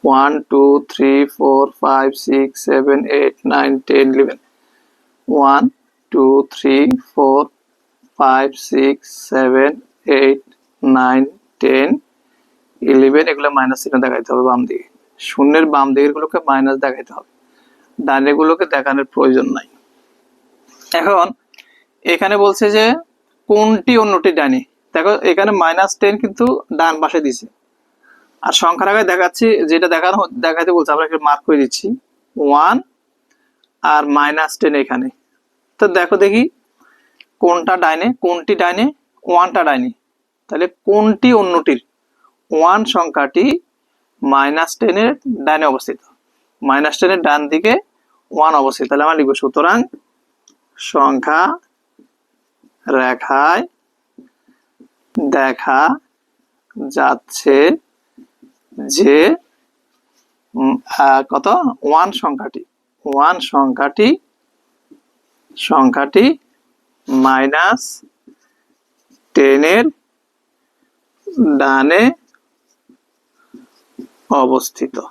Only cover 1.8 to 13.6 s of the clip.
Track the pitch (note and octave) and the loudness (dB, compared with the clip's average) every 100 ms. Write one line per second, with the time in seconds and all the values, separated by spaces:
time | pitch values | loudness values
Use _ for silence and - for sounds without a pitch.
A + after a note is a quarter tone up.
1.8 | C#3 C3+ C3+ C3+ - C3+ C3+ - - C#3 | 0 0 0 -4 -4 -2 -2 -6 -2 0
2.8 | C#3 C#3+ - C#3+ C#3 - - C#3+ C#3 C3+ | 0 0 0 -2 -2 -4 -4 -2 0 -4
3.8 | - C#3 C3+ C3 C3+ C3+ _ _ _ _ | 0 2 2 2 0 -2 _ _ _ _
4.8 | _ _ _ _ - D3+ C#3 C#3 - _ | _ _ _ _ -4 0 2 2 0 _
5.8 | _ _ _ - C3+ C#3 - - C#3 C3+ | _ _ _ 0 2 2 0 -4 0 2
6.8 | C3 B2+ - - C3+ C3+ D3 _ _ _ | 0 -2 -4 -2 2 2 -2 _ _ _
7.8 | _ _ _ - C#3 C3 C3+ C3+ - C#3 | _ _ _ -2 0 2 -2 -8 -6 0
8.8 | C#3 C#3 - - - C3 C3 C3 C#3 - | 0 -2 -10 -20 -6 -2 2 2 2 -2
9.8 | _ _ - C#3 C3+ C3+ _ _ _ _ | _ _ -2 2 2 0 _ _ _ _
10.8 | C#3+ C3 B2+ C3 C3+ - _ _ C3 C3+ | 0 2 2 0 -2 -6 _ _ 0 0
11.8 | D3 C#4+ _ _ _ _ _ _ _ _ | 0 -2 _ _ _ _ _ _ _ _
12.8 | C3 C3+ C3+ D3 E3 C#3+ D3 C#3+ | 0 4 4 2 0 -2 -2 0